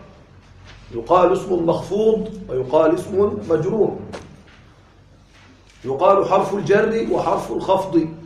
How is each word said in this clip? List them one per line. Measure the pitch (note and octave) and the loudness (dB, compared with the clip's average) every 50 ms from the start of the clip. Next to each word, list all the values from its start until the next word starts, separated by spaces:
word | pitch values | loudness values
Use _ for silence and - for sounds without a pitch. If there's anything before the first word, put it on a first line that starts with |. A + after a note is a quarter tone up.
| - - - - - - - - - - - - - - - - - - | -20 -20 -20 -20 -20 -20 -20 -20 -20 -20 -20 -20 -20 -20 -20 -20 -18 -12
يقال | A#2 A#2 A#2 - E3+ F#3 F3+ F3+ F#3 | -10 -8 -2 2 4 4 4 4 2
اسم | - - G3 F3+ E3+ E3 | 0 -2 -2 -2 0 0
مخفوض | D#3+ - - - - F#3+ G#3+ A3 A3 G#3+ - - - - - - - | 0 -2 -2 -4 -4 -2 0 2 2 2 2 -2 -6 -10 -12 -10 -8
ويقال | B2+ C3 B2 B2+ D3 D#3+ D#3+ D#3+ - | -6 -6 -2 0 2 4 4 4 2
اسم | - - - F3+ F#3+ G#3 G#3 - - - E3 | 0 -2 -2 -2 0 0 0 -2 -4 -4 -2
مجرور، | D#3+ D3+ D#3 F#3+ A3 G#3+ F3+ - - - - - - - - - - - - - - - - - - _ - _ _ _ - _ - - _ _ - - - - - - _ - - - - | 0 0 0 0 0 0 0 0 -2 -6 -12 -14 -16 -16 -18 -20 -20 -20 -20 -20 -20 -20 -20 -20 -20 _ -20 _ _ _ -20 _ -20 -20 _ _ -20 -20 -20 -20 -20 -20 _ -20 -20 -12 -8
يقال | B2+ C3+ - F3+ G3+ G3 G3 E3+ - | -6 -2 2 4 4 4 4 4 2
حرف | F#3 - - - G3+ | 2 2 2 0 -4
الجر | G3+ D#3 D3+ G3+ G#3+ A3 G#3+ - - - - | -2 0 2 2 4 2 2 0 -2 -2 -2
وحرف | F3+ E3 - E3 - - - - | -2 -2 0 0 -2 -2 -4 -4
الخفض، | - - - F#3 F#3+ F#3 - - E3+ E3 D#3 D#3+ - - - | -6 -4 0 0 0 0 0 0 0 0 0 0 -4 -12 -16